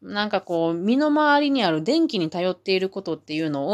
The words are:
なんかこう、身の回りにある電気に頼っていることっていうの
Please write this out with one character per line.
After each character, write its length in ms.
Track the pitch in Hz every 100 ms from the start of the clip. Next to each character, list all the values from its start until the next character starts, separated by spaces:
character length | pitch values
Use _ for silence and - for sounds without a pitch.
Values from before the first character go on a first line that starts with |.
な 240 | 185 208 208
ん 20 |
か 120 | 196
こ 300 | - 170 165
う、 40 |
身 220 | 170 202 262
の 160 | 302
回 300 | 302 302 285
り 80 | 294
に 140 | 269
あ 60 | 185
る 120 | 156
電 240 | 160 330 320
気 120 | 208
に 120 | 156
頼 220 | 175 185
っ 20 |
て 220 | 180 - 185
い 40 |
る 100 | 190
こ 120 | 196
と 140 | 180 156
っ 20 |
て 160 | -
い 60 | 151
う 100 | 160
の 160 | 139 147